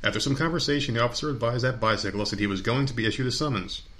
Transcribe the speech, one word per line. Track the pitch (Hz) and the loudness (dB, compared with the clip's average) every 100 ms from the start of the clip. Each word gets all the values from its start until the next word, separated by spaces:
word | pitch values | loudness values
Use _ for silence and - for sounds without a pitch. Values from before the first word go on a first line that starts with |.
After | - - | 0 0
some | - 135 | 0 2
conversation, | 165 165 139 143 135 | 2 0 0 0 0
the | 117 | 2
officer | 120 - 151 | 0 0 -4
advised | 127 117 123 | -2 0 0
that | 127 120 | 0 0
bicyclist | 110 104 101 98 104 | 0 2 0 -2 -2
that | 101 | 0
he | 104 | 0
was | 95 | 0
going | 98 123 139 | 2 2 2
to | |
be | 117 110 | 2 0
issued | 107 127 | 0 -2
a | |
summons. | 120 151 110 90 - - | 0 0 0 -2 -8 -12